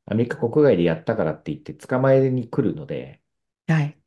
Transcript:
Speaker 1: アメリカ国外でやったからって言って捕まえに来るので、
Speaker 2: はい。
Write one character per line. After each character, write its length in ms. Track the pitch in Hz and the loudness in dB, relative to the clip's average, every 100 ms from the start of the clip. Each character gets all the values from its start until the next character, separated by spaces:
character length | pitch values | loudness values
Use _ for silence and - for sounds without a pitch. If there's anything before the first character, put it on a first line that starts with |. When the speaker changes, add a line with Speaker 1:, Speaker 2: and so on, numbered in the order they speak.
| - | -4
Speaker 1:
ア 100 | 107 | -2
メ 80 | |
リ 60 | 120 | -2
カ 80 | - | -2
国 260 | 156 151 | -2 4
外 120 | 143 92 | 4 4
で 80 | |
や 120 | 85 80 | 2 0
っ 80 | |
た 120 | - 107 | -2 -2
か 80 | |
ら 100 | 80 | -2
っ 100 | 76 | -4
て 80 | - | -8
言 80 | 73 | -10
っ 40 | |
て 120 | - - | -12 -16
捕 240 | - 127 | -6 0
ま 140 | 135 | 4
え 180 | 135 135 | 4 4
に 180 | 127 120 | 0 -4
来 180 | - 104 | -2 -2
る 80 | 76 | -2
の 120 | 71 | -8
で、 340 | 71 65 - _ _ _ _ - | -12 -12 -18 _ _ _ _ -2
Speaker 2:
は 160 | 160 | -2
い。 120 | 143 - | -2 -6